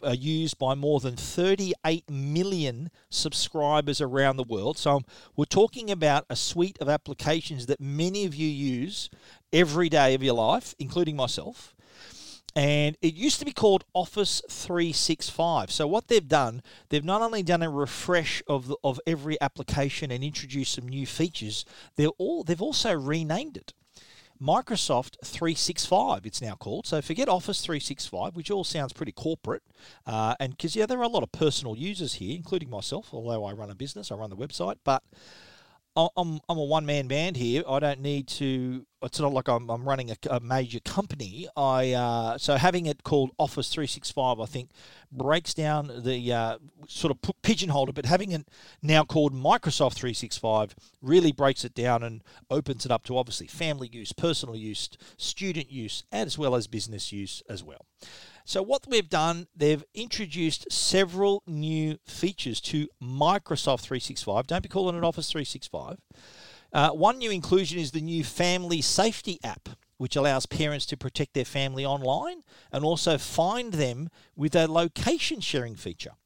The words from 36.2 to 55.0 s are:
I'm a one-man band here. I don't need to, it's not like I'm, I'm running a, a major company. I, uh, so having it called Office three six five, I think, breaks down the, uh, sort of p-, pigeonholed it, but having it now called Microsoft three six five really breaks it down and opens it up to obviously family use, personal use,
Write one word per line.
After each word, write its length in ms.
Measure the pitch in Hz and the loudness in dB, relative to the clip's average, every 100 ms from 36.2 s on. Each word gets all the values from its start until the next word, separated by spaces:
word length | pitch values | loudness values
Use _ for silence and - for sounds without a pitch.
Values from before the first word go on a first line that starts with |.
| 175 156 - | -2 -4 -4
I'm 80 | 170 | -2
a 60 | 143 | 0
one-man 420 | 156 147 147 131 | 0 2 0 0
band 300 | 139 170 151 | 0 0 0
here. 260 | 120 131 170 | 0 0 2
I 140 | 135 | 2
don't 220 | 147 135 | 2 0
need 260 | 139 143 131 | -2 -4 -4
to, 580 | - 139 131 127 127 - _ | -4 -2 0 -2 -6 -10 _
it's 200 | 123 - | -8 -2
not 100 | 147 | 0
like 160 | 135 123 | 2 2
I'm, 220 | 120 117 | 0 0
I'm 180 | 117 131 | -4 -2
running 240 | 135 123 | -2 -2
a, 60 | 110 - | -6 -2
a 120 | 123 | -2
major 400 | 120 131 123 117 | 0 0 0 -6
company. 680 | - - 202 147 104 107 180 - | -4 -4 -4 -6 -8 -10 -8 0
I, 380 | 139 131 131 | 2 4 2
uh, 440 | 123 120 117 113 120 | 2 2 0 -2 -2
so 200 | - 139 | 0 4
having 300 | 165 180 165 | 4 4 0
it 160 | 143 | -2
called 280 | - 151 131 - | 2 2 4 2
Office 300 | 151 - 127 | 0 0 -4
three 180 | - 147 | -2 -4
six 240 | - - | -6 -6
five, 300 | - 127 117 | -2 0 0
I 40 | 110 | -4
think, 260 | 131 127 - - - - | -8 -10 -16 -20 -20 -14
breaks 440 | 131 131 165 - | -4 2 2 0
down 480 | - 151 151 147 120 | -2 0 0 -4 -4
the, 300 | 120 123 120 | -2 -2 0
uh, 240 | 120 113 113 139 - - | 0 0 -4 -12 -20 -16
sort 220 | - - | -2 -2
of 100 | - | 0
p-, 100 | - - | -4 -2
pigeonholed 460 | - 226 190 143 135 | 2 2 2 2 0
it, 80 | 139 | 0
but 100 | 131 | 2
having 280 | 175 196 | 2 2
it 160 | 165 147 - - - | -6 -8 -18 -20 -4
now 240 | 147 156 151 | 4 6 6
called 280 | 165 147 | 4 4
Microsoft 600 | 131 139 233 - - 135 | 2 2 2 2 2 2
three 200 | - 127 | 2 -4
six 240 | 110 117 - | -4 -6 -4
five 380 | 113 110 107 - - _ | 2 2 2 -4 -20 _
really 300 | 131 175 170 | 4 6 6
breaks 320 | 131 139 135 | 6 4 2
it 100 | 120 | -2
down 300 | - 120 117 | -2 2 2
and 180 | 117 110 - - - | 0 -10 -18 -20 -2
opens 360 | 135 143 123 127 | -2 0 -4 0
it 60 | |
up 140 | 117 - | 0 0
to 120 | 127 | -2
obviously 300 | 123 - - | -2 -6 -10
family 400 | - 165 143 127 | -4 -2 -2 -8
use, 220 | 120 104 | -12 -12
personal 460 | - 170 160 131 110 | -2 0 0 -4 -8
use, 320 | 107 101 - - | -8 -8 -8 -12